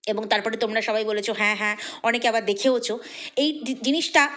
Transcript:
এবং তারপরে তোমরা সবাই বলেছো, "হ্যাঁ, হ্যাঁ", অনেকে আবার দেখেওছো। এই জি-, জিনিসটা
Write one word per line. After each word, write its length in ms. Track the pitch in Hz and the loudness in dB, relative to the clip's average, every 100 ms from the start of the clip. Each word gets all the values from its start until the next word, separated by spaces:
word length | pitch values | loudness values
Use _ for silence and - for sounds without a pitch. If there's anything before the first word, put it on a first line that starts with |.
| - | -4
এবং 220 | 214 214 | -2 2
তারপরে 280 | 208 214 220 | 0 0 -2
তোমরা 240 | 226 220 | 0 0
সবাই 240 | 220 220 | 0 0
বলেছো, 280 | 214 208 202 | 0 -2 -2
"হ্যাঁ, 240 | 214 208 202 | 0 0 2
হ্যাঁ", 200 | 208 214 - - | -2 -4 -8 -4
অনেকে 260 | 226 233 240 | -2 2 2
আবার 160 | 226 | 2
দেখেওছো। 540 | 196 202 269 247 - 226 - - - - | 0 2 2 2 0 -6 -8 -14 -6 0
এই 240 | 294 302 | 0 0
জি-, 120 | 233 262 | -6 -2
জিনিসটা 480 | 262 311 330 320 285 | 0 0 2 4 4